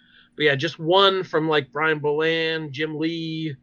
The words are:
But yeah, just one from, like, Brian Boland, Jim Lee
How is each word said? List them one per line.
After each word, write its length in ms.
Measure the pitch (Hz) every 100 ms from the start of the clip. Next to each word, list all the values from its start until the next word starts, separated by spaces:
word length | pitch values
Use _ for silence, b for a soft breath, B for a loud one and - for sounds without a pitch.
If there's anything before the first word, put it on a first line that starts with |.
| b b b -
But 80 |
yeah, 120 | 147 139
just 240 | 160 -
one 440 | 160 190 196 190
from, 240 | 180 160 160
like, 240 | 151 139
Brian 280 | 143 156 151
Boland, 720 | 147 147 160 165 160 160 156
Jim 240 | 135 156 151
Lee 580 | 160 165 160 160 160 135